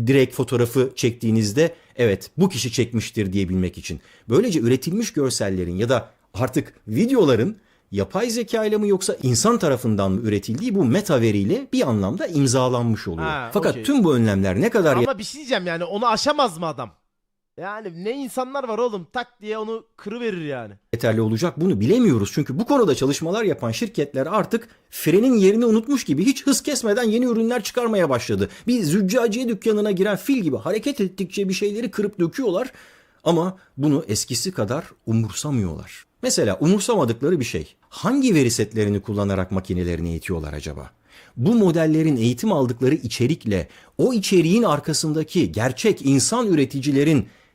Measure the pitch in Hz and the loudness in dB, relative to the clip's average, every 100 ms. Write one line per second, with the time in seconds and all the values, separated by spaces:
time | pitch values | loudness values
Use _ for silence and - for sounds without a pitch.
0 | 117 135 127 - 123 117 117 135 123 - | 2 4 2 0 -2 0 2 2 0 0
1 | 120 117 113 110 104 123 165 - _ - | -2 0 0 2 2 2 0 -2 _ 0
2 | 117 95 - - 190 117 131 127 110 113 | 0 0 -4 0 0 0 -4 -2 -2 -2
3 | - 113 98 98 90 92 90 - - 80 | -4 -4 -2 -2 0 0 -2 -6 -12 -12
4 | - _ - 139 240 160 117 131 165 208 | -14 _ 0 2 2 2 2 0 0 -4
5 | 220 151 135 - 104 92 87 92 117 123 | -2 -2 -2 -2 -2 -2 -4 -2 0 0
6 | - _ _ - 127 - - - 110 117 | -2 _ _ -6 -4 -2 -6 -10 -6 -2
7 | 233 254 151 110 170 220 _ _ - 98 | 2 4 4 4 0 -4 _ _ -8 -4
8 | - 185 240 226 226 226 214 214 208 185 | -2 -2 -2 -4 -4 -2 0 0 2 0
9 | 196 175 131 117 214 240 160 123 117 101 | 0 -2 0 2 2 2 2 0 0 0
10 | 98 95 110 101 - 113 247 196 127 180 | 2 0 0 -2 -2 -4 -2 2 2 2
11 | - 135 113 101 98 247 269 254 160 107 | 2 2 2 2 0 -2 -2 -2 0 0
12 | 98 180 277 151 135 131 127 123 120 107 | -2 -4 -2 0 2 2 2 0 0 -2
13 | - 82 160 147 117 202 - 117 110 285 | -4 -6 -4 -6 -4 -2 0 -2 0 2
14 | 170 123 113 98 95 87 220 226 160 123 | 4 4 2 2 0 0 0 2 2 2
15 | 120 190 208 285 262 220 175 165 170 202 | 2 -2 -8 -10 -4 -4 -4 -6 -6 -2
16 | 240 220 285 294 240 160 165 139 110 - | 0 0 0 0 0 -2 -8 -8 -12 -14
17 | _ _ _ _ _ - 185 214 202 165 | _ _ _ _ _ -14 -12 -12 -12 -10
18 | 202 277 262 254 254 277 247 214 247 202 | -8 -6 -6 -6 -6 -6 -6 -2 -4 -4
19 | 165 247 233 _ 208 220 214 226 - - | -8 -10 -10 _ -8 -8 -6 -10 -12 -16
20 | 202 240 226 180 151 127 107 98 _ 113 | -10 -6 -6 -4 -6 -8 -10 -16 _ -4
21 | 117 110 110 113 170 147 185 107 117 247 | 0 2 0 0 -2 0 0 2 2 4
22 | 220 117 98 - - 143 233 285 190 127 | 4 4 0 -4 -4 -2 0 2 4 2
23 | 135 139 165 214 202 - 117 113 220 - | 0 -2 -2 -2 -2 -2 -4 -4 -4 -4
24 | 139 131 147 208 - 226 - _ _ - | -4 -2 -2 -2 -2 -4 -6 _ _ -4
25 | 156 180 262 233 190 220 240 220 226 277 | 2 4 6 6 6 6 4 2 2 -2
26 | - 160 233 262 277 - - 269 220 214 | 0 0 2 2 2 0 0 -2 0 0
27 | 226 226 254 226 226 240 - 247 233 208 | 2 2 2 2 0 -2 -4 -2 0 2
28 | 156 120 - 98 98 - 226 247 151 196 | 2 0 0 -2 -2 -4 -2 0 2 2
29 | 185 247 226 226 247 190 226 208 208 180 | 2 2 0 0 -2 -2 0 0 2 0
30 | 208 190 - 262 160 117 151 214 285 269 | 0 0 0 0 0 -2 -2 -4 -2 -2
31 | 185 190 190 202 190 190 208 208 233 - | -4 -4 -6 -4 -2 -2 -2 -4 -6 -4
32 | 202 - 165 - 240 180 262 - - _ | -4 -2 -2 -2 -2 -2 -4 -10 -20 _
33 | _ _ 156 165 185 185 _ - 139 143 | _ _ 0 2 0 -6 _ -2 0 0
34 | 127 107 - 123 190 185 101 139 - _ | 0 -4 -4 -6 -4 -4 -4 -4 -8 _
35 | - 113 107 - 151 127 92 78 - - | -2 0 0 -4 -4 -2 -2 -6 -14 -20
36 | - _ 254 214 139 - 156 202 220 208 | -20 _ -4 0 0 2 2 2 2 0
37 | 120 113 147 175 113 87 78 _ _ - | 0 0 0 0 -2 -6 -10 _ _ -6
38 | 208 277 254 160 120 117 113 110 104 101 | -2 2 4 4 2 0 -2 0 0 0
39 | - 104 101 95 92 95 92 90 87 82 | -2 -2 -2 -2 -2 -4 -2 -2 -2 -2
40 | 85 82 - 82 76 73 78 71 67 _ | -4 -6 -4 -6 -6 -10 -10 -12 -16 _
41 | _ - - - 156 233 185 165 160 156 | _ -20 -14 -2 2 4 4 4 2 4
42 | 160 127 120 123 143 143 127 123 131 160 | 2 2 2 0 0 2 0 0 0 0
43 | 113 - 120 - 110 92 78 - - - | -2 -2 0 0 -2 -2 -4 -12 -10 0
44 | 220 233 - 185 160 220 208 147 - 147 | 0 0 2 4 4 4 2 0 -2 -2
45 | 156 156 151 185 98 92 127 - 220 - | -2 -2 -2 0 0 0 -2 0 0 0
46 | 135 135 - 240 220 156 135 139 139 139 | 2 2 2 0 2 2 0 -2 0 2
47 | 151 143 - _ _ | 4 2 0 _ _